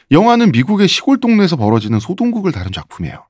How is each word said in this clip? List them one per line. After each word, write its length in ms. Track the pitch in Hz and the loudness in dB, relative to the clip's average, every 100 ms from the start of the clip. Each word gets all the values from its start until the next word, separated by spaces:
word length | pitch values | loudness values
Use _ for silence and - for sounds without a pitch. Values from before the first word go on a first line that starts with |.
| - | 0
영화는 400 | 147 226 233 226 | 2 4 4 2
미국의 360 | 120 131 208 196 | 2 0 2 0
시골 320 | - - 269 | 0 0 0
동네에서 360 | 233 214 185 156 | 2 2 2 0
벌어지는 420 | 104 113 107 110 | 0 0 0 -2
소동극을 520 | 135 190 240 226 190 | -4 -4 -4 -2 -4
다룬 200 | 98 92 | -6 -8
작품이에요. 540 | 120 - - 110 - - | -10 -14 -12 -12 -12 -10